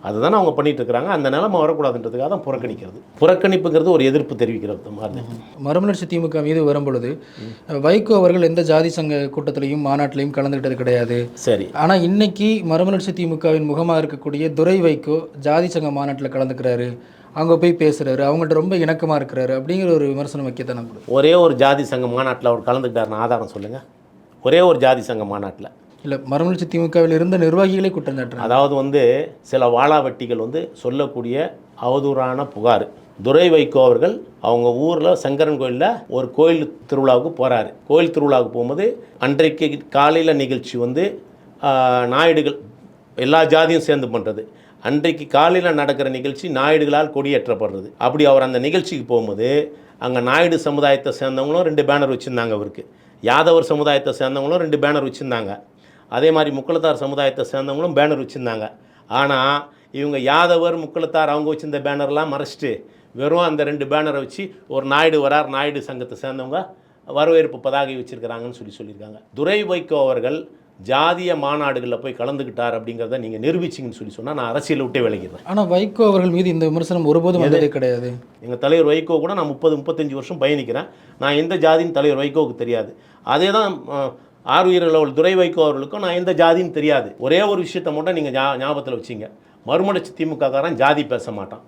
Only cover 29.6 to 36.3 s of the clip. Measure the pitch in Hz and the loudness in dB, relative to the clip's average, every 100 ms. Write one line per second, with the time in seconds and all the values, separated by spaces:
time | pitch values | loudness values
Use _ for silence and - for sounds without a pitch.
29.6 | 120 120 143 151 131 123 120 113 113 151 | 2 4 4 4 2 -6 -6 -6 -4 -6
30.6 | - - 123 135 139 120 117 131 170 - | -8 -8 -6 -4 -4 -6 -6 -4 -6 -8
31.6 | - - 120 135 139 131 127 131 139 104 | -20 -6 -2 0 0 -2 -2 -4 -8 -2
32.6 | 113 107 - - - - 104 147 175 160 | 2 2 0 -12 -20 -6 2 6 6 4
33.6 | 143 139 127 117 170 226 - - 110 120 | 4 4 4 4 2 -2 -12 -6 0 2
34.6 | 120 120 156 170 165 175 139 139 156 143 | 2 0 0 2 2 2 0 0 0 0
35.6 | 131 123 190 233 - 127 127 | -2 0 -2 -2 -6 -6 -4